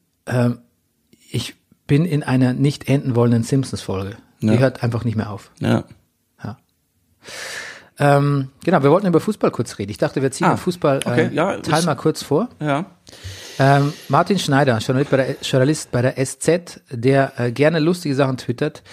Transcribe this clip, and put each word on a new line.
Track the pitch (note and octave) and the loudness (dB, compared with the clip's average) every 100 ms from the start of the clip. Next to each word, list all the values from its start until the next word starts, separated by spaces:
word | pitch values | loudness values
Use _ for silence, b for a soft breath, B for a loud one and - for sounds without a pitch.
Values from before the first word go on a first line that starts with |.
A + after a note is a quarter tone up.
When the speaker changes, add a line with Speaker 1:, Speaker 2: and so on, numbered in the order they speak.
| _ _ - | _ _ -4
Speaker 1:
ähm, | B2 A#2+ A#2 _ _ _ _ _ _ _ | 0 0 -2 _ _ _ _ _ _ _
ich | A#2+ - - _ _ - | -8 -8 -14 _ _ 0
bin | D3 | 2
in | F3 D3 | 2 -2
einer | C#3 B2+ B2+ | 0 2 2
nicht | C3 C#3+ - - | 2 0 -2 -2
enden | C#3 C3+ | -2 0
wollenden | A#2+ A#2+ A#2 | 2 4 2
Simpsons-Folge. | A2+ C3+ C3 G2 - F#2+ F#2+ - _ _ | 2 -2 -2 -8 -8 -6 -8 -12 _ _
Die | A2 | 0
Speaker 2:
Ja. | |
Speaker 1:
hört | A2+ C3 - | 4 2 0
einfach | A#2+ A#2 | -4 -2
nicht | B2 G#2+ | -2 -4
mehr | G#2+ | -6
auf. | G2 - _ | -10 -16 _
Speaker 2:
Ja. | A#2+ A#2+ - - _ _ _ _ | 0 0 -2 -16 _ _ _ _
Speaker 1:
Ja. | G#2 - _ _ _ _ _ _ B B B B B B B - | -14 -14 _ _ _ _ _ _ B B B B B B B 0
Ähm, | C#3+ C#3+ C#3+ C#3 C3+ _ | 4 4 4 0 -2 _
genau, | E3+ E3+ | 0 2
wir | C#3 | 4
wollten | F3+ G3 | 4 4
über | D#3+ | 2
Fußball | - - - | 0 -2 -2
kurz | - A#2 - | -2 -6 -6
reden. | G2+ | -8
Ich | G#2+ | -4
dachte, | D3+ D3 | -4 0
wir | C3+ | -4
ziehen | - F3 | 0 0
Speaker 2:
Ah, | |
Speaker 1:
den | A#2 | 0
Fußball, | F#3 - D3+ C3+ - | -2 -2 0 0 0
Speaker 2:
okay, | B2 - | 0 0
Speaker 1:
äh, | |
Speaker 2:
ja, | D3 F#3+ - | 0 -2 -2
Speaker 1:
Teil | - D#3 | -2 0
Speaker 2:
ist | E3+ | 0
Speaker 1:
mal | |
kurz | C3 D#3+ D#3 | 0 -2 -2
vor. | - D3 A#3 - | -2 -2 -2 -6
Speaker 2:
Ja. | D3+ C#3 F#3+ _ - B F#2+ F#2 B B | -2 -2 -4 _ -20 B -16 -16 B B
Speaker 1:
Ähm, | C#3 C#3 C#3+ D3+ - | 4 4 2 -4 0
Martin | C#3 F3+ F#3 | 0 2 0
Schneider, | - C3+ C#3 A2 | 0 2 2 0
Journalist | - C3 C#3+ | 0 -2 0
bei | C3+ | 0
der, | B2 G#2+ | 0 -6
Journalist | - C3+ C3+ D#3 - | -2 2 2 0 -2
bei | B2 | -2
der | B2+ - | 0 -2
S | - - | -6 -2
Z, | - F3 F3 - _ | 0 0 -2 -18 _
der, | A#2+ B2+ C#3 C3+ - | -2 2 4 2 -2
äh, | B2 | -4
gerne | A#2+ D3+ E3 | 2 2 2
lustige | D#3 F3 D3 | 0 0 -2
Sachen | C3+ C3+ B2+ | 0 0 -2
twittert. | - A#2+ D3+ - B | -6 -4 -4 -6 B